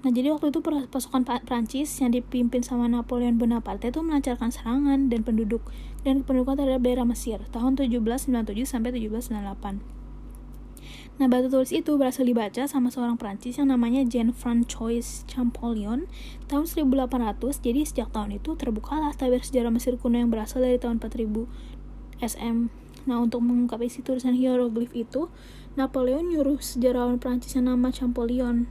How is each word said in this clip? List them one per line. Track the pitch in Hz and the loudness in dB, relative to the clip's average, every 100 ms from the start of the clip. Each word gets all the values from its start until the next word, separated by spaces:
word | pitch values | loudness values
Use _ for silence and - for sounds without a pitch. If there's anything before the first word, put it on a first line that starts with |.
Nah, | 269 | 4
jadi | 247 269 | 4 4
waktu | 302 302 | 2 2
itu | 320 | 0
per-, | 320 294 247 | 0 -2 -2
pasukan | 269 - 262 | -4 0 0
Pa-, | 254 247 - | 2 -2 0
Prancis | 240 226 262 294 - | -2 0 -2 -4 2
yang | 254 | 2
dipimpin | 240 240 247 240 247 240 | 2 2 0 2 2 0
sama | 247 240 | 2 2
Napoleon | 240 233 247 240 233 | 2 0 0 2 4
Bonaparte | 233 233 - 196 233 | 4 2 -2 -4 -2
itu | 277 | -2
melancarkan | 320 294 277 240 233 | 2 2 0 -2 -2
serangan | - 226 262 285 277 269 | -4 -2 2 4 4 4
dan | 233 | 2
penduduk, | 226 220 220 233 - - - - | 2 2 2 -2 -4 -12 -12 -4
dan | 277 269 254 | 0 0 2
pendudukan | 254 254 277 | 2 2 2
terhadap | 277 262 | 2 4
daerah | 247 247 240 | 2 4 2
Mesir | 233 - 214 - | 0 -4 -6 -8
tahun | 233 247 269 | -2 2 2
tujuh | 269 240 | 2 2
belas | 220 254 269 | 2 0 0
sembilan | 240 220 | 0 0
tujuh | 208 262 | -2 -2
sampai | 247 233 | -2 -2
tujuh | 247 214 | -2 -4
belas | 220 240 | -4 -4
sembilan | 214 202 | -6 -6
delapan. | 190 202 196 - - - - - - - - - - - - - | -8 -8 -8 -10 -14 -14 -16 -14 -16 -16 -16 -16 -16 -16 -16 -18
Nah, | - 262 | 2 4
batu | 247 254 | 4 4
tulis | 262 262 339 | 4 4 0
itu | 320 294 | 2 4
berhasil | 262 254 | 2 2
dibaca | 247 233 208 233 285 | 2 2 0 -2 -2
sama | 277 247 | 0 0
seorang | 254 240 233 | 0 -2 -2
Prancis | 208 196 247 247 | -4 -8 -8 0
yang | 277 | 2
namanya | 247 233 262 | 4 4 2
Jean-François | 247 233 233 240 247 233 240 - 226 233 240 - - | 2 2 2 0 0 2 2 -2 -2 -2 -4 -10 -8
Champollion | - 240 - 233 220 202 240 359 - - - - | -2 -2 0 -4 -2 -2 -4 -4 -12 -14 -14 -2
tahun | 285 | -2
seribu | 330 330 277 269 | 0 2 4 4
delapan | 254 254 226 | 2 0 0
ratus. | 196 240 285 | -2 -4 -2
Jadi | 247 254 | 0 0
sejak | 302 - 226 | 0 -2 -4
tahun | 220 208 202 | -6 -6 -6
itu | 311 330 | -6 -4
terbukalah | 277 214 - 294 294 | -4 -4 -4 -2 -2
tabir | 285 262 254 | 0 2 2
sejarah | - 262 233 | 2 0 2
Mesir | 233 254 247 | 0 0 0
kuno | 247 240 | 2 2
yang | 240 | 2
berasal | 220 214 262 | 0 -2 0
dari | 254 247 | 2 2
tahun | 240 233 | 2 -2
empat | 226 233 | -4 -4
ribu | 220 214 240 - - - - - - - | -2 -2 -4 -10 -14 -14 -16 -16 -16 -8
S | 226 - | -6 -4
M. | 233 233 233 - - - | -2 0 -2 -4 -20 -8
Nah, | - 240 | -2 2
untuk | 240 240 | 2 2
mengungkap | 240 247 240 226 | 2 4 2 0
isi | 240 - | -4 -4
tulisan | - 254 247 | -4 0 2
hieroglif | 247 254 254 247 226 240 240 | 4 4 4 2 0 -2 -4
itu, | 233 262 339 - - - - - | -4 -4 -4 -8 -20 -18 -8 -2
Napoleon | 262 262 254 277 349 | 0 2 2 2 0
nyuruh | 330 269 285 | 2 2 0
sejarawan | - 247 247 247 247 247 | -2 2 2 4 2 0
Prancis | 254 247 - | 0 -2 -2
yang | 262 247 | 0 2
nama | 254 254 | 4 2
Champollion. | 262 254 240 233 247 247 233 240 | 0 -2 0 0 0 2 0 0